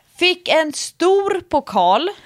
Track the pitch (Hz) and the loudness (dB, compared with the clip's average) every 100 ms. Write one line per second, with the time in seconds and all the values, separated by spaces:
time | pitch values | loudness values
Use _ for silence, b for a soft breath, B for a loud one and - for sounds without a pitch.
0 | _ - 359 359 - 311 311 269 - - | _ -2 0 0 0 0 0 -6 -12 -2
1 | 349 392 392 392 - 302 - 196 175 208 | 0 2 0 -4 -2 -4 -2 0 2 2
2 | 349 403 | 0 -8